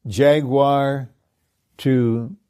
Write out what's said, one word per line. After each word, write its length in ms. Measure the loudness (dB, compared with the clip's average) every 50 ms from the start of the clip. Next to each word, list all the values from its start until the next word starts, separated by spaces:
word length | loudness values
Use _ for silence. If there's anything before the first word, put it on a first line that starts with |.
| -14
Jaguar 1040 | -8 -2 2 4 4 4 2 0 0 0 2 2 2 2 0 0 -2 -2 -4 -8 -12 _ _ _ _ _ _ _ _ _ _ _ _ _ -6
to 580 | -2 0 0 2 2 0 -2 -4 -6 -10 -14 -18 _